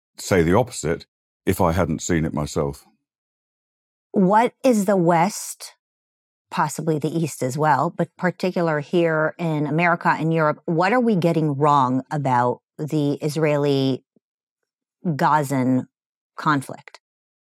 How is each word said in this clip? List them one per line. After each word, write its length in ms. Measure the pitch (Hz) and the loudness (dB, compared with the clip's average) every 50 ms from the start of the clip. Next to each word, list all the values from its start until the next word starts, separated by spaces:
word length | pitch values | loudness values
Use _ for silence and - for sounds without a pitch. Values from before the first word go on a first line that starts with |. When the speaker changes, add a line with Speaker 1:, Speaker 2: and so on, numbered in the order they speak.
| _ _ _ | _ _ _
Speaker 1:
say 240 | - - - 104 90 | -16 -4 0 2 2
the 140 | 80 82 92 | 4 4 2
opposite, 500 | 117 127 120 - - - 78 82 69 - _ _ _ _ _ _ _ _ | 2 0 -2 -6 -8 -6 -6 -6 -6 -8 _ _ _ _ _ _ _ _
if 160 | - 92 - | -4 -2 0
I 100 | 95 82 | 0 0
hadn't 300 | 82 98 85 - 76 58 | 0 0 0 -2 -2 -6
seen 240 | - - 87 82 78 | -4 -2 -2 -2 -2
it 80 | - - | -2 -4
myself. 500 | 71 76 - - 82 73 71 69 - - _ _ _ _ _ _ _ _ _ _ _ _ _ _ _ _ _ _ _ _ _ _ _ _ _ | -6 -6 -4 -4 -4 -4 -4 -6 -10 -18 _ _ _ _ _ _ _ _ _ _ _ _ _ _ _ _ _ _ _ _ _ _ _ _ _
Speaker 2:
What 440 | - 208 185 180 208 220 247 240 - _ - | 0 2 4 4 4 4 2 2 0 _ 2
is 220 | 269 233 214 185 | 2 2 2 2
the 120 | 208 202 | 2 2
West, 800 | 185 170 170 175 160 170 208 - - - - - - - - - _ _ _ _ _ _ _ _ _ _ _ _ _ _ _ | 2 4 4 4 4 2 0 -2 -6 -10 -14 -14 -16 -18 -20 -20 _ _ _ _ _ _ _ _ _ _ _ _ _ _ _
possibly 480 | - - 160 147 - - 156 160 156 | -4 -4 -2 -2 -4 -4 -4 -2 -2
the 180 | 143 156 156 147 | -2 -2 -2 -2
East 280 | 165 160 135 - - 131 | -2 -2 -4 -4 -4 -4
as 160 | 127 127 151 | -4 -2 0
well, 340 | 151 156 139 127 147 175 - | 2 2 2 2 0 -2 -2
but 140 | - 170 - _ | -4 -6 -6 _
particular 640 | - 180 180 - - - 185 175 185 170 165 151 147 | -4 -4 -4 -2 -2 -4 -4 -2 0 0 0 0 -2
here 560 | 139 - - 175 170 165 160 156 156 156 - | -2 0 0 2 2 2 2 0 0 -2 -2
in 300 | - 175 160 156 147 151 | -4 -4 -2 -2 -2 -2
America 480 | 143 151 165 175 170 170 170 - 170 151 | -2 0 0 2 2 0 2 0 0 0
and 160 | - 156 160 165 | 0 0 0 0
Europe, 300 | 165 156 151 147 - _ | 2 2 0 0 -2 _
what 280 | - 170 156 180 190 233 | -4 0 0 2 2 2
are 60 | 254 | 2
we 160 | 240 233 214 | 2 2 2
getting 400 | 175 165 170 160 160 156 151 139 | 2 2 2 2 0 0 0 0
wrong 460 | 135 147 147 143 143 127 127 127 131 - - | 0 2 4 4 4 2 2 0 -2 -4 -4
about 520 | 156 147 139 135 123 123 123 123 123 - _ _ _ - | -6 -4 -2 0 2 2 2 0 -2 -4 _ _ _ -10
the 400 | 156 139 156 156 143 143 143 - | -8 -4 -2 -2 0 -2 -2 -2
Israeli-Gazan 2750 | - 156 139 160 160 151 147 143 143 143 139 135 135 135 127 - _ _ _ _ _ _ _ _ _ _ _ _ _ _ _ _ _ _ _ _ - 180 147 135 175 151 147 156 147 131 143 131 127 127 131 127 - - _ _ _ _ _ _ _ _ _ | -4 -4 -2 0 0 0 2 2 2 0 0 2 0 0 -2 -4 _ _ _ _ _ _ _ _ _ _ _ _ _ _ _ _ _ _ _ _ -6 -4 -2 0 0 2 2 0 0 0 -2 0 0 0 0 0 -2 -6 _ _ _ _ _ _ _ _ _
conflict? 640 | - - 156 147 139 - - - - - - - - _ _ _ _ _ _ _ _ _ | -4 -2 0 0 0 -2 -6 -14 -18 -20 -20 -20 -20 _ _ _ _ _ _ _ _ _